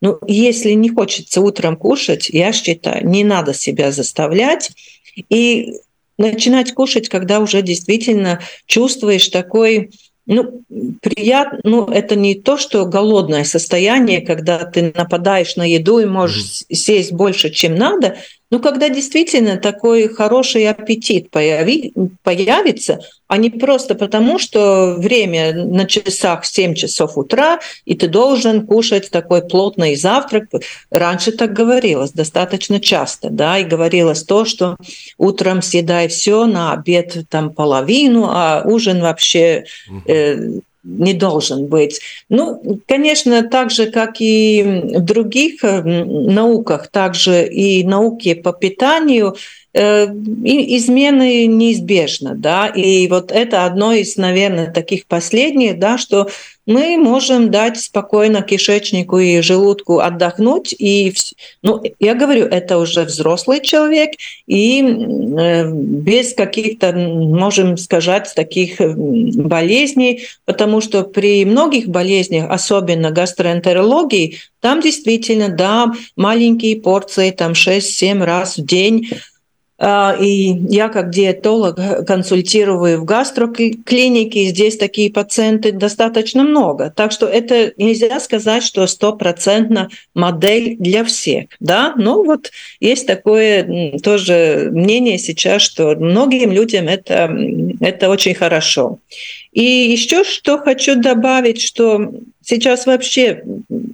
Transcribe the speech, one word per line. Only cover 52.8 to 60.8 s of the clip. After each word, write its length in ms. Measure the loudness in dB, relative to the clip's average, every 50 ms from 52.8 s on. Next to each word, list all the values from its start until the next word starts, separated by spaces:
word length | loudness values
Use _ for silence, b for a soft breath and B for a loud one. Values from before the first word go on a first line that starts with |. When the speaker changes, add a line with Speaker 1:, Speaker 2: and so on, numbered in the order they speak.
| 2 2 4 4 2 2
Speaker 1:
вот 220 | 0 0 -2 0
это 360 | -2 -2 0 0 0 0 0
одно 260 | 0 0 0 0 2 2
из, 240 | 0 0 -2 -4
наверное, 540 | -2 -2 0 2 2 0 0 0 -2 -4 -2 -4
таких 340 | -4 -2 -2 -4 -4 -4
последних, 720 | -4 -4 -4 -4 -2 0 0 0 2 2 0 0 0 0 0
да, 200 | 0 0 0 -2
что 300 | -2 -2 0 0 0 -2 B B B B B B -4
мы 300 | 0 0 2 2 2 2
можем 540 | 2 2 4 2 2 2 2 2 2 2 2
дать 280 | 2 2 0 0 -2 -6
спокойно 640 | -10 -6 -6 -6 -4 0 0 2 2 2 2 0
кишечнику 800 | 0 -2 -2 -2 0 0 0 0 0 -2 -4 -4 -2 0 0 2
и 220 | 2 4 2 2 2
желудку 560 | 2 2 4 4 2 2 0 -2 0 0 2
отдохнуть, 760 | 2 0 0 0 -2 -2 0 0 0 0 0 0 -4 -6 -8
и 320 | -4